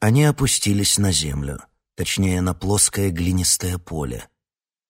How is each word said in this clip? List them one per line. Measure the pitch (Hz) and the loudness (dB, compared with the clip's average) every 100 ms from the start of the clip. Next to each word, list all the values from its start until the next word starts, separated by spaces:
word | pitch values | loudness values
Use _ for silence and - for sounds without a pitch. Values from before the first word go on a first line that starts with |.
они | 107 131 | 2 4
опустились | 151 - 135 - 104 101 98 - | 4 2 0 0 0 0 2 2
на | 101 | 2
землю, | 80 78 69 71 69 - _ _ | 0 -2 -4 -6 -8 -12 _ _
точнее, | - - - 95 90 | -8 -6 0 0 2
на | 90 | 0
плоское | 87 95 101 - - 98 | -2 -2 0 0 0 -2
глинистое | 85 87 92 90 - 92 90 | 0 0 0 0 -2 -2 -6
поле. | - 80 67 57 - _ _ _ _ _ | -8 -8 -6 -8 -14 _ _ _ _ _